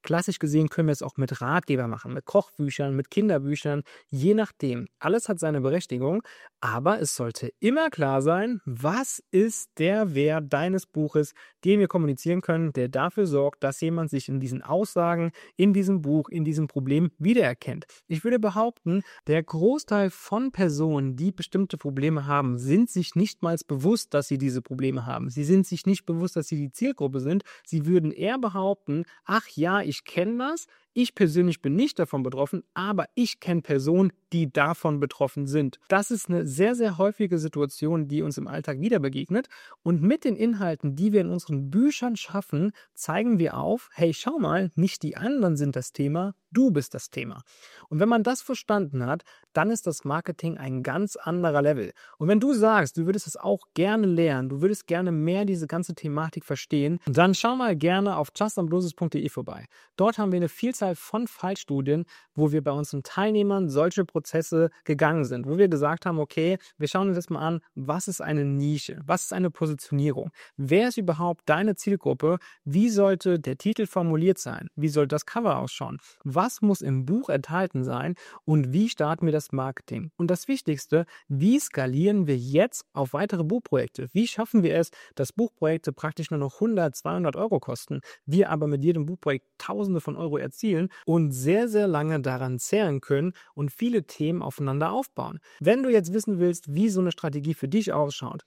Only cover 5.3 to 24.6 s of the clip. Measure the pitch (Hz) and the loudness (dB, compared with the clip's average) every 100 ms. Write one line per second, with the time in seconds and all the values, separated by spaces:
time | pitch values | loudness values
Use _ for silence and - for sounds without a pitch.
5.3 | 180 160 147 135 170 - 123 135 202 - | -4 -2 0 0 -2 -2 -4 -2 -2 -6
6.3 | - - _ - 113 156 220 151 - 120 | -16 -20 _ -6 -2 0 0 -2 -4 -6
7.3 | - 123 - 214 294 320 - 139 135 143 | -6 -10 -2 0 2 0 0 0 2 2
8.3 | 180 226 233 - 117 143 220 269 - - | 2 0 -4 -6 -4 -2 -2 -4 -8 0
9.3 | 185 220 - - - 165 208 202 139 147 | 2 2 0 -10 -2 0 2 0 2 2
10.3 | 156 143 143 175 185 - 156 151 151 147 | 0 0 0 0 -2 -2 -2 0 0 0
11.3 | - - _ 185 208 190 180 151 131 165 | -6 -20 _ 2 4 4 2 0 0 -2
12.3 | 180 - 165 160 135 123 131 170 214 185 | 0 0 0 0 -2 -2 0 0 0 2
13.3 | 143 143 - 139 - 160 170 156 139 - | 2 2 0 -4 -2 -2 -2 -2 -4 -4
14.3 | 135 131 131 - 170 214 180 170 170 165 | -4 -4 -6 -2 -2 0 0 0 0 -2
15.3 | - - - 202 196 190 190 143 156 - | -6 -8 2 4 4 2 0 2 0 0
16.3 | 170 151 151 151 143 131 147 175 - 170 | -2 -2 0 -2 -2 0 2 2 0 2
17.3 | 240 139 123 - 160 - - - 160 233 | 4 2 -2 -8 -10 -14 -20 -8 -4 0
18.3 | 240 214 196 233 - 165 190 - - - | 0 0 0 -2 -2 -2 -2 -4 -8 -2
19.3 | 160 160 156 202 294 - 208 196 - - | 0 0 2 2 2 0 0 0 -2 -4
20.3 | 214 262 190 180 143 160 147 135 127 180 | -4 -2 0 0 2 2 2 0 -2 -2
21.3 | 180 - 190 196 - 143 135 147 156 139 | -4 -4 -2 -2 -4 -6 0 0 0 0
22.3 | 143 131 123 131 185 240 185 165 165 208 | 0 2 0 2 4 4 0 -2 0 0
23.3 | - 170 170 - 139 160 226 - 143 - | 0 -4 -2 -4 0 2 2 0 -2 0
24.3 | 135 135 127 | -2 -2 -2